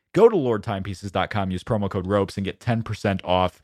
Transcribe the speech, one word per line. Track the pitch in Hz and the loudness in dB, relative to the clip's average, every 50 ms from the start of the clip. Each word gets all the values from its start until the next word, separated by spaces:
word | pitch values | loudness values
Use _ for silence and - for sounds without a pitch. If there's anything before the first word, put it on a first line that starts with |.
| _ _ - | _ _ 4
Go | 165 214 233 | 6 6 6
to | 226 | 6
lord | 180 135 123 113 104 104 | 4 2 2 0 0 -2
timepieces | 117 104 95 95 104 98 - - 98 - | -4 -6 -4 -6 -8 -10 -10 -10 -4 -2
dot | 98 92 - | -2 -2 0
com, | - 107 98 95 | -2 -2 -2 -2
use | 92 90 - | -4 -6 -4
promo | - 120 107 101 95 | -2 -2 -2 -2 -2
code | - 101 90 | -4 -4 -2
ropes, | 92 101 101 98 95 - | 0 0 0 0 0 -2
and | - 98 | -6 -6
get | 95 - - | -6 -8 -6
ten | - - 117 113 113 | -4 -2 -2 -2 -2
percent | - 107 - - 107 98 92 - | -4 -6 -4 -2 -2 -2 -2 0
off. | 82 90 92 92 90 - _ | 0 2 2 2 2 -2 _